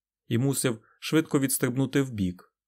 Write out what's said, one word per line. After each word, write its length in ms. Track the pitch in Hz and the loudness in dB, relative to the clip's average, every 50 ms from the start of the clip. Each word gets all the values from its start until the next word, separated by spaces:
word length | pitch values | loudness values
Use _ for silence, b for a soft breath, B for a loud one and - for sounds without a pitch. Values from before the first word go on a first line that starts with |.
| _ _ _ _ _ - | _ _ _ _ _ -2
і 100 | 123 113 | -2 0
мусив 420 | 131 139 135 - - 135 117 110 b b b b | 2 0 0 0 0 -2 -2 -4 b b b b
швидко 400 | - - 151 156 156 156 - 147 | -6 0 2 2 2 2 0 0
відстрибнути 600 | 135 135 131 - - 131 120 131 135 131 - 143 | 0 0 0 0 0 0 0 0 -2 0 0 0
вбік, 520 | 139 135 123 107 95 90 90 - - _ _ _ _ | 0 0 -2 -2 -2 -2 -2 -6 -14 _ _ _ _